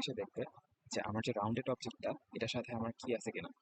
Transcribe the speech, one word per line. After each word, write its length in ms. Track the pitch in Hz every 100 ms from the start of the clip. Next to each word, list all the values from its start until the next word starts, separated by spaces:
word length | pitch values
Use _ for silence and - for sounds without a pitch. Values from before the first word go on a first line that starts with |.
| 135
সে 80 |
দেখবে 300 | - 98 - 110 - - _ -
যে 100 | -
আমার 200 | 98 107 120
যে 60 |
রাউন্ডেড 380 | 117 104 117 131
অবজেক্টটা, 400 | 127 117 - 101 294 _ -
এটার 120 | 113
সাথে 260 | 127 117
আমার 180 | 117 113
কি 240 | - - 110
আছে 160 | 110
কিনা, 180 | 98 85 -